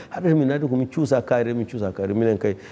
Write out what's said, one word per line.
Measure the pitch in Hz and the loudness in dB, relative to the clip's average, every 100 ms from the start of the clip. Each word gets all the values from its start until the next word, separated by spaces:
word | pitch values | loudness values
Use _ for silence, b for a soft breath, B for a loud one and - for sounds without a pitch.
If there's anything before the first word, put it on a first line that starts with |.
| B | B
haɗata | - 180 | -2 2
min | 160 135 | 4 4
naade | 143 143 | 0 0
ko | 131 | 0
min | 127 | -2
cuusa | 165 139 127 | -2 0 0
kaari, | - 123 117 | 2 0 0
min | 120 101 | -2 -4
cuusa | 120 98 | -4 -4
kaari, | 90 95 | -2 -2
minen | 104 113 101 | 2 2 2
kay | 107 95 B | 0 -2 B